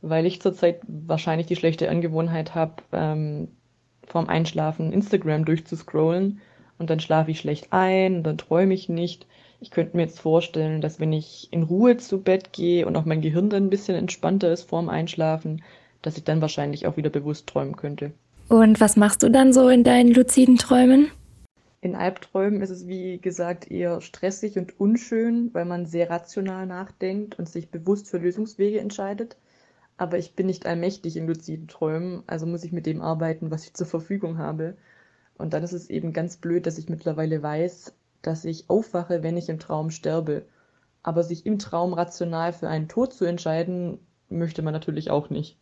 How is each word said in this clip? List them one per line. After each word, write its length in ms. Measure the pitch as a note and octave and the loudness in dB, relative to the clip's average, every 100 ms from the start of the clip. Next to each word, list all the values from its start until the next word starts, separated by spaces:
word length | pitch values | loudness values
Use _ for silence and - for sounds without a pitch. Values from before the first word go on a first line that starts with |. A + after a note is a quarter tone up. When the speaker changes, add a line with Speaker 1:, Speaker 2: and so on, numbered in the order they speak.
Speaker 1:
weil 240 | D#3+ D#3+ E3+ | 0 0 0
ich 140 | F#3 | 0
zurzeit 380 | G3 F#3+ E3+ E3+ - | -4 2 0 0 -10
wahrscheinlich 600 | D#3 E3 D#3+ E3+ D#3+ E3 | -14 -4 -4 -2 -2 -2
die 100 | E3+ | 0
schlechte 320 | E3 D#3+ D#3 | 0 0 -2
Angewohnheit 680 | E3 E3+ D#3+ E3 E3 D#3 | 0 -2 -2 -2 -4 -4
hab, 280 | E3 D#3+ - _ | -4 -4 -6 _
ähm, 560 | E3+ D#3 D#3 D3+ D3+ D#3+ _ _ _ _ _ - | -4 -2 -2 -4 -6 -10 _ _ _ _ _ -6
vorm 220 | E3+ E3 | -4 0
Einschlafen 640 | E3 E3 - D#3 D#3+ D#3+ | 0 0 -2 -4 -2 -2
Instagram 520 | F3+ G3+ G3 D#3+ D3+ | -2 0 0 0 0
durchzuscrollen 960 | D#3 D#3+ - D#3+ - D#3 D#3+ F3 G3 G3+ _ _ _ _ | 0 -2 -2 -12 -6 0 2 2 -2 -4 _ _ _ _
und 120 | E3 | -4
dann 100 | D#3+ | -4
schlafe 300 | D#3+ D#3+ D#3+ | 2 0 2
ich 100 | D#3+ | -2
schlecht 280 | D3 D3+ - | -4 -6 -2
ein 460 | F#3 F#3 F#3+ F#3+ F3+ | 0 2 4 2 0
und 60 | |
dann 120 | D#3+ D#3 | -2 -4
träume 360 | - E3 F#3+ | 0 2 2
ich 140 | F#3+ F#3+ | 2 -2
nicht. 380 | E3 E3+ - - _ _ _ | -4 -4 -8 -20 _ _ _
Ich 100 | - | -6
könnte 260 | - D#3+ E3+ | -4 -2 0
mir 60 | |
jetzt 140 | D#3+ - | -2 -2
vorstellen, 600 | D#3+ D#3+ E3+ D#3+ D#3 D#3 | 2 2 2 -4 -2 -2
dass 180 | D3+ D#3+ | -4 -2
wenn 120 | D#3+ | -2
ich 360 | D#3 D#3 - - | -2 -4 -18 -6
in 100 | E3+ | -4
Ruhe 340 | E3 F3 A#3+ A#3+ | 0 4 4 4
zu 240 | - G3 | 0 -2
Bett 320 | G3 F#3+ F#3 | 2 0 -2
gehe 320 | - F3 F3 - | -4 0 0 0
und 100 | E3 | -2
auch 80 | |
mein 160 | D#3+ D#3+ | 0 -2
Gehirn 280 | D#3 D#3+ G3+ | 0 0 0
dann 180 | G3+ G3 | 2 0
ein 40 | |
bisschen 260 | G3 G3+ F3 | 0 -2 -4
entspannter 560 | F3+ - E3 G3 F#3 | -4 -2 0 2 2
ist 120 | E3+ - | 0 -2
vorm 200 | E3 E3+ | -4 -2
Einschlafen, 760 | D#3+ D#3+ - D#3+ D#3+ D#3+ D#3+ - - _ _ | -4 -4 -2 -2 -2 -4 -8 -10 -20 _ _
dass 140 | D#3 D#3 | -8 -6
ich 80 | |
dann 160 | - D#3+ | -2 0
wahrscheinlich 460 | D#3 D3+ D3 D3 - | 0 -2 -4 -4 -4
auch 100 | D3+ | -2
wieder 140 | D3+ | -4
bewusst 360 | D3 D3 D3+ - | -4 -4 -6 -6
träumen 300 | - C#3 - | -6 -6 -8
könnte. 340 | D3+ C#3+ D3 - _ _ - | -10 -8 -10 -12 _ _ 4
Speaker 2:
Und 320 | A3+ A3 G#3+ | 8 8 8
was 160 | G#3+ G#3 | 6 6
machst 260 | G#3 - | 6 6
du 60 | - | 6
dann 220 | C4 C4 | 8 8
so 160 | B3+ B3+ | 8 8
in 140 | B3+ | 8
deinen 280 | A#3+ B3 A#3+ | 8 8 8
luziden 460 | A#3+ B3+ - B3+ A#3+ | 8 6 6 8 8
Träumen? 500 | - B3 B3+ C4+ D4 - - - - _ _ _ | 6 6 8 8 6 2 -20 -20 -20 _ _ _
Speaker 1:
In 140 | F3+ F3+ | -8 -2
Albträumen 640 | F3+ F#3+ - F#3+ G3 G#3 | -4 -4 -6 -2 0 0
ist 100 | G3 | -4
es, 160 | F3+ F3+ | -8 -10
wie 300 | F#3 F#3 F3+ | -8 -8 -6
gesagt, 520 | F#3 F3 F3 F3 - | -6 -4 -6 -6 -8
eher 300 | F3+ F3 E3+ | -4 -2 -4
stressig 560 | - - F3+ G3 G#3 G3+ | -8 -6 -6 -4 -6 -6
und 200 | F3+ - | -8 -2
unschön, 720 | G3+ A#3 - A3+ A3+ A#3 A#3+ | 2 2 0 -2 0 0 -2
weil 120 | E3+ | -4
man 220 | F3 F3 E3+ | -4 -6 -6
sehr 240 | E3 E3+ | -2 -2
rational 560 | E3+ E3+ - F#3+ F#3 F#3+ | -2 -6 -8 -6 -6 -10
nachdenkt 720 | F3+ F#3+ - F#3 G3 G#3 - | -10 -14 -8 -6 -6 -8 -10
und 100 | E3 | -10
sich 220 | E3+ E3 | -10 -12
bewusst 380 | E3+ E3+ G3+ G3+ | -8 -2 -2 -2
für 100 | F3+ | -4
Lösungswege 600 | F3 F3+ A3 - G3+ G#3+ | -4 -4 -8 -2 -2 -2
entscheidet. 560 | G#3 G3+ G3 G#3 A#3 - _ _ _ _ _ - | -6 -8 -8 -8 -10 -14 _ _ _ _ _ -10
Aber 200 | F3+ F3 | -6 -4
ich 160 | E3+ | -6
bin 120 | - F#3+ | -4 -4
nicht 180 | F#3+ F3 | -4 -6
allmächtig 500 | E3+ F3 G3 E3 D#3+ | -4 -4 -6 -10 -6
in 100 | D#3+ | -6
luziden 400 | D#3+ D#3+ D#3 D#3 | -6 -8 -12 -12
Träumen, 540 | - D#3 D#3 F3+ F3 - | -6 -4 -4 -6 -10 -10
also 200 | E3 D#3+ | -8 -6
muss 180 | E3+ | -6
ich 80 | E3+ | -6
mit 140 | E3+ D#3+ | -6 -6
dem 140 | D#3 | -6
arbeiten, 500 | D#3+ D#3+ E3 D#3+ D#3+ | -4 -4 -4 -4 -6
was 140 | D#3+ | -8
ich 100 | - | -10
zur 120 | - E3 | -10 -6
Verfügung 520 | E3 D#3+ G3 F3 D#3+ | -6 -6 -6 -6 -6
habe. 380 | D3 D#3 D#3+ G3+ _ _ _ _ _ _ | -8 -6 -8 -10 _ _ _ _ _ _
Und 140 | D#3+ | -6
dann 80 | D3+ | -6
ist 80 | F3 | -6
es 180 | F3+ - | -10 -8
eben 220 | D#3+ E3 | -8 -6
ganz 240 | E3 E3+ - | -6 -6 -8
blöd, 300 | E3+ E3+ E3+ | -4 -2 -2
dass 120 | D#3+ | -8
ich 100 | D#3+ | -10
mittlerweile 540 | D#3+ E3+ D3+ D#3+ D#3 | -8 -6 -4 -4 -4
weiß, 500 | D3+ D3+ F3 F3 - _ _ _ | -4 -4 -4 -6 -20 _ _ _
dass 220 | - D#3+ | -8 -8
ich 260 | E3 D#3+ - | -8 -10 0
aufwache, 540 | G3+ A3 F3 E3+ F3 | 0 0 -6 -4 -4
wenn 120 | E3 E3+ | -2 -4
ich 120 | E3 | -6
im 100 | D#3+ | -10
Traum 320 | - D#3 D#3 | -6 -6 -6
sterbe. 520 | D#3+ - D#3+ D#3 D3 - _ _ _ _ _ | -6 -4 -4 -4 -6 -8 _ _ _ _ _
Aber 220 | - E3 | -4 -2
sich 220 | E3+ E3 - | -2 -4 -4
im 120 | G#3 | -4
Traum 360 | - E3+ F3+ | -4 -4 -2
rational 580 | E3+ F3 - F3 D#3+ E3+ | -2 -6 -4 -6 -2 -4
für 160 | F3 E3 | -4 -6
einen 180 | D#3 D#3 | -4 -4
Tod 260 | - C4 | -2 -2
zu 120 | - | -2
entscheiden, 760 | F3 E3+ D#3+ D#3+ E3+ F3+ F3 - _ _ _ | -4 -2 -4 -2 -2 -4 -6 -8 _ _ _
möchte 340 | E3 E3+ D#3+ | -6 -4 -4
man 100 | D#3 | -4
natürlich 380 | D#3 D#3 D#3 D#3 | -4 -6 -6 -2
auch 200 | D3 D3 | -2 -2
nicht. 260 | C#3+ D3+ _ | -8 -8 _